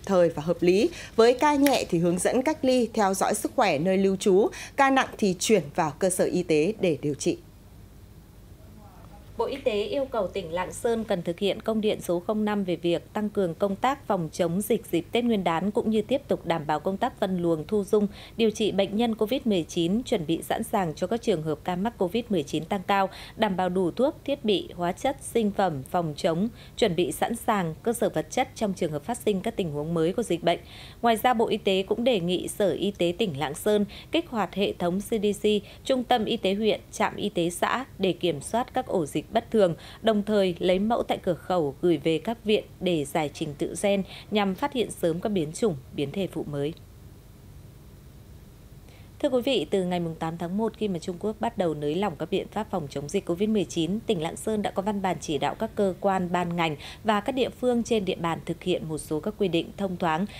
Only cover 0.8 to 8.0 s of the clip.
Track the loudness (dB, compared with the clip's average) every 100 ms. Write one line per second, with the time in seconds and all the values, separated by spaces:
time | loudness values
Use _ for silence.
0.8 | 4 -2 -2 6 6 6 4 4 4 4
1.8 | 2 2 2 2 2 2 0 0 2 2
2.8 | 2 2 2 2 0 0 -2 2 2 4
3.8 | 2 4 2 2 4 6 4 0 -4 2
4.8 | 4 4 0 0 0 2 2 2 2 -2
5.8 | -2 0 0 2 0 0 2 2 2 2
6.8 | 0 0 -2 -2 -2 -2 -6 -20 -20 -20
7.8 | -20 -20